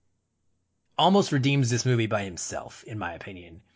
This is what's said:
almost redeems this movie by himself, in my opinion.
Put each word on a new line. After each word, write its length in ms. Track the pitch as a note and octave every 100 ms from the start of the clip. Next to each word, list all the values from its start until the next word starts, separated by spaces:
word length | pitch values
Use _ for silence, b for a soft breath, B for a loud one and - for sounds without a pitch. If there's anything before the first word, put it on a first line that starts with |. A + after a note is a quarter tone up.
| _ _ _ _ _ _ _ _ _ -
almost 340 | D#3+ G3 -
redeems 380 | D3 C3+ C#3 B2
this 160 | A#2+ B2
movie 220 | A#2+ A2
by 160 | G#2+
himself, 600 | G2 E2 - G2+ A#2 - -
in 120 | A2
my 140 | F2+
opinion. 480 | E2 - F#2 F2 E2 -